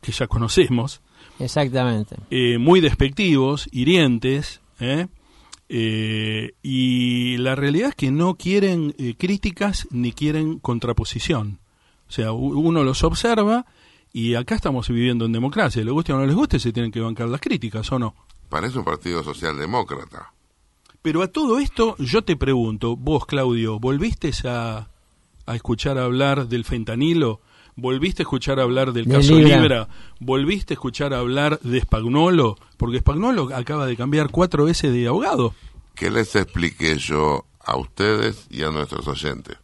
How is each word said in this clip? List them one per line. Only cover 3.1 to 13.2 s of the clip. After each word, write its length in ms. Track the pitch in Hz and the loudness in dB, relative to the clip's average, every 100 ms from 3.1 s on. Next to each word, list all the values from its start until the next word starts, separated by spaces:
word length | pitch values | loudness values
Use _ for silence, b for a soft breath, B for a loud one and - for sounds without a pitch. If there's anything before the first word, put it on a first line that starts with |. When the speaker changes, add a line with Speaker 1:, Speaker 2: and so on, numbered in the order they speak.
| 139 196 143 131 143 - | 2 2 4 2 -2 -6
Speaker 1:
hirientes, 880 | 127 127 180 147 117 127 139 156 - _ _ | -2 2 4 4 2 0 -2 -4 -14 _ _
¿eh? 280 | 120 143 185 - b b b b _ | -4 -2 -4 -10 b b b b _
Eh, 840 | 120 113 107 107 107 110 110 117 - | -4 -2 -2 -2 -4 -4 -6 -8 -12
y 760 | 135 131 127 123 123 123 123 123 | -4 0 2 2 0 0 -2 -2
la 180 | 127 135 | -2 0
realidad 340 | 143 151 262 | 0 0 0
es 60 | - | -2
que 140 | 135 | -2
no 240 | 143 175 185 | 2 0 0
quieren, 600 | 170 196 196 175 147 - | 0 2 2 0 -2 -4
eh, 180 | 127 113 | -8 -4
críticas 680 | 180 202 208 170 202 190 - | -2 -2 -2 -2 -4 -4 -6
ni 220 | 123 120 | -4 -4
quieren 460 | 117 147 151 156 160 | -2 -2 0 -2 -4
contraposición. 1000 | - 120 120 117 113 123 - 143 104 98 _ _ _ _ _ | -4 -4 -2 -2 -2 -6 -2 -2 -2 -8 _ _ _ _ _
O 40 | |
sea, 200 | - 110 | -6 -4
u-, 260 | 113 135 143 | -2 -2 0
uno 240 | 165 160 | 2 2
los 200 | 135 135 | 2 2
observa 640 | 160 170 | 0 2